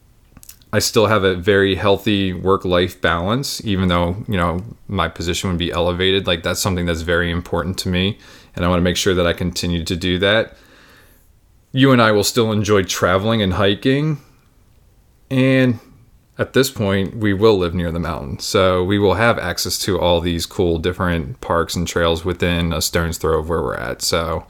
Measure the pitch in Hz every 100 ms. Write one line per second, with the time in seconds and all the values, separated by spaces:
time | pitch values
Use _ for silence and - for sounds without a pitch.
0 | _ _ _ - - - - 107 - 123
1 | 104 107 95 90 90 98 98 95 104 98
2 | - 101 95 90 92 95 92 90 87 -
3 | 87 85 90 123 143 - 113 95 92 87
4 | 87 92 - 95 87 85 113 - - 98
5 | 82 - 85 85 98 85 85 87 85 87
6 | 95 98 92 87 87 90 107 90 87 82
7 | 82 85 87 85 - 90 82 95 95 90
8 | 95 - - - - - 87 90 90 85
9 | 101 90 87 82 90 85 90 87 82 87
10 | 92 90 98 110 - - - - - -
11 | - _ _ _ _ _ _ 131 135 123
12 | 110 104 98 123 110 107 104 104 92 -
13 | 87 95 107 113 98 85 101 101 131 135
14 | 156 143 - _ _ _ _ _ _ _
15 | _ _ - 131 131 131 127 113 - -
16 | - _ _ - - 123 - - 98 98
17 | 95 113 107 95 110 101 87 90 87 82
18 | 82 73 69 - - 104 92 92 92 101
19 | 101 90 117 104 87 87 90 - - 90
20 | 87 87 87 85 - - 90 82 90 87
21 | 90 85 69 - - 85 80 92 85 90
22 | 85 82 90 87 90 85 85 78 - 87
23 | 82 80 80 80 80 82 65 - 60 64
24 | - 85 82 82